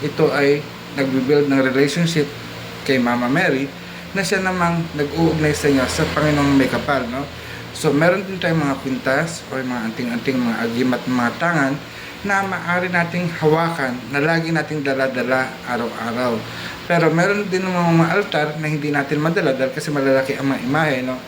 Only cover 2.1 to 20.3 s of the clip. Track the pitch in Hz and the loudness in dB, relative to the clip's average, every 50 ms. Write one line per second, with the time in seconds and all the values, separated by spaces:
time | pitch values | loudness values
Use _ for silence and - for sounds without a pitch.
2.1 | - 160 143 - - - - - - - - - - - - - 135 131 120 120 | 2 0 0 0 -4 -12 -12 -12 -12 -12 -12 -12 -12 -10 -2 0 2 2 2 2
3.1 | 120 120 123 120 135 165 185 170 139 131 139 139 - - - - - - - - | 0 0 0 2 2 2 2 2 0 0 -2 -6 -10 -14 -14 -14 -14 -14 -14 -8
4.1 | - 196 196 170 208 190 190 185 185 180 175 170 170 170 160 - - 151 147 143 | -4 -4 -2 0 0 0 0 0 0 2 2 2 2 0 -2 -4 -2 -2 -2 -2
5.1 | - 160 170 160 147 156 151 151 147 - - 147 143 135 127 123 - - 156 156 | 0 2 2 4 4 4 2 2 0 2 2 4 4 4 2 0 0 0 -2 0
6.1 | - 151 147 151 151 143 143 143 139 135 131 117 - 120 - - 143 131 123 113 | 0 2 2 2 4 4 4 4 6 4 4 4 2 -2 0 0 0 0 0 -2
7.1 | 120 135 147 147 - - - - - - - - - - - 156 139 143 160 175 | -6 -6 -6 -8 -10 -14 -14 -12 -12 -12 -12 -12 -12 -2 0 2 2 4 4 4
8.1 | 185 196 202 190 190 180 180 170 165 160 147 143 135 135 - 131 131 120 - 135 | 4 2 -2 -6 -6 -4 -2 0 0 2 2 0 -2 -2 -2 -4 -4 -2 0 0
9.1 | 131 143 165 165 - - - - 135 131 131 127 123 123 110 113 110 - 127 120 | 0 2 0 -2 -6 -10 -10 -8 -6 -6 -4 -4 -4 -4 -4 -6 -4 -4 -4 -4
10.1 | 120 117 - 139 131 127 123 117 113 110 117 117 117 120 131 127 123 117 - 127 | -4 -4 -2 0 0 0 0 0 0 -2 -2 -2 0 0 0 0 0 0 -2 -2
11.1 | 127 123 120 120 117 - 170 170 170 160 139 135 143 151 - - - - - - | 0 0 0 0 -2 0 -2 0 2 2 2 0 0 -4 -8 -12 -16 -16 -14 -14
12.1 | - - - 202 202 196 196 190 190 175 170 170 175 180 180 185 175 175 170 165 | -14 -10 -4 0 0 0 0 -2 -4 -6 -2 -2 -2 0 0 0 0 0 0 0
13.1 | 165 175 180 165 - - 156 156 151 160 165 165 165 165 139 131 123 123 - 117 | -2 -2 -2 -2 -2 2 2 4 4 4 2 0 0 -2 -2 -2 -4 -6 -8 -4
14.1 | 135 143 143 160 165 165 160 160 165 160 151 - 151 156 139 143 135 131 135 131 | -2 0 2 2 2 2 2 0 0 -2 -2 -2 -4 -4 -2 -2 0 0 0 0
15.1 | 120 127 120 123 131 131 131 127 - - - - 123 120 120 113 107 - 113 117 | 0 -2 0 2 2 2 0 -2 -6 -12 -6 -4 -4 -2 -2 -4 -4 -6 -6 -4
16.1 | 117 120 127 123 117 110 110 - - - - - - - - - 175 170 160 160 | -2 -2 0 0 0 -2 -4 -8 -10 -10 -10 -10 -10 -12 -2 0 2 4 4 4
17.1 | 156 165 175 196 202 208 208 185 180 185 190 185 180 180 175 170 165 165 165 165 | 4 4 2 2 2 0 0 -2 -2 -2 0 0 0 2 2 4 6 6 4 4
18.1 | 175 202 208 202 - 156 151 151 151 160 156 151 156 151 143 147 143 143 139 - | 4 0 0 0 0 0 0 0 -2 -4 -2 -2 -2 -2 -2 0 0 0 0 0
19.1 | 156 147 151 165 170 202 175 147 131 123 131 135 - 151 - - 147 143 135 139 | 0 0 0 0 0 2 2 0 2 2 0 -2 -2 -4 -6 -4 -2 0 2 4
20.1 | 135 135 131 135 | 4 4 2 0